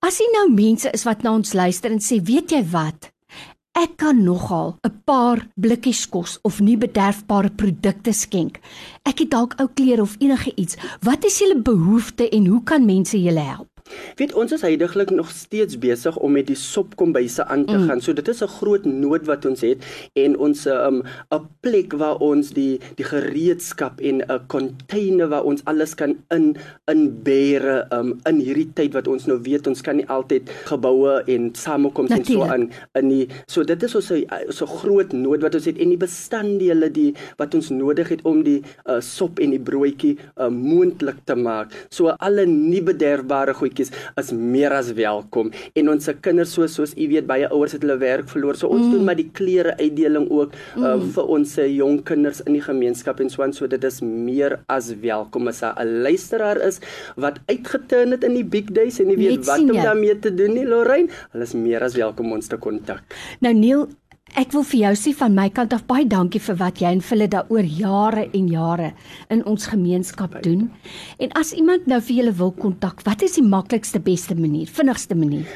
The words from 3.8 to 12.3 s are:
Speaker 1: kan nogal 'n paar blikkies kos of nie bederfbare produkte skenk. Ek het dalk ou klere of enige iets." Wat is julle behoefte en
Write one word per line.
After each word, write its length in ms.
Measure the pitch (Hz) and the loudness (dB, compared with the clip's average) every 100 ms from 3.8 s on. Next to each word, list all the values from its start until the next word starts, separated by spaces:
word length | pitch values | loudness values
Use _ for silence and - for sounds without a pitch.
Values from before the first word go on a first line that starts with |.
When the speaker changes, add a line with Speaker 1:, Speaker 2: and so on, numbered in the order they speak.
| 330 - | -2 0
Speaker 1:
kan 260 | 302 254 | 2 4
nogal 520 | 180 180 - 170 160 175 | 4 2 -2 -4 -4 -4
'n 80 | - - - | -6 -6 0
paar 420 | 269 240 233 - - | 2 4 2 -2 -2
blikkies 500 | 220 240 254 226 - | 0 2 0 -2 -2
kos 300 | 185 170 - | -6 -6 -4
of 160 | 208 - | -4 2
nie 180 | 208 233 | 4 4
bederfbare 720 | 240 220 196 208 - 202 196 - | 2 0 0 0 0 0 0 0
produkte 560 | 208 156 196 190 240 | -2 0 -2 -2 -2
skenk. 460 | 208 - 190 160 - - - - - 277 | -2 -2 -2 -2 -6 -20 -20 -20 -8 -4
Ek 140 | - | -2
het 100 | 320 | 0
dalk 240 | 247 240 - | 0 0 -2
ou 80 | 269 | -4
klere 280 | - 262 240 | 2 2 4
of 140 | 202 - | 2 2
enige 320 | 277 269 - - | 2 2 -2 -4
iets." 200 | 175 - 349 - | -6 -6 -12 -4
Wat 240 | 190 269 415 | 0 2 2
is 140 | - | 2
julle 220 | 392 320 | 2 4
behoefte 680 | 220 208 165 226 214 - | 4 4 4 2 2 -2
en 160 | 233 | 0